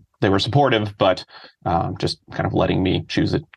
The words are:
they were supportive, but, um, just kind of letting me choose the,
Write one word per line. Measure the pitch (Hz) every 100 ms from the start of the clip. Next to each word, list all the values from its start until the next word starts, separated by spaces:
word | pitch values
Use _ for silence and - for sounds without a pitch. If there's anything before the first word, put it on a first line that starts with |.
| _ -
they | 101
were | 98
supportive, | 113 143 135 113 104 -
but, | 98 92 - - - _ -
um, | 87 92 -
just | 95 - -
kind | - 98
of |
letting | 95 87 92
me | 92 90 -
choose | - 78
the, | - -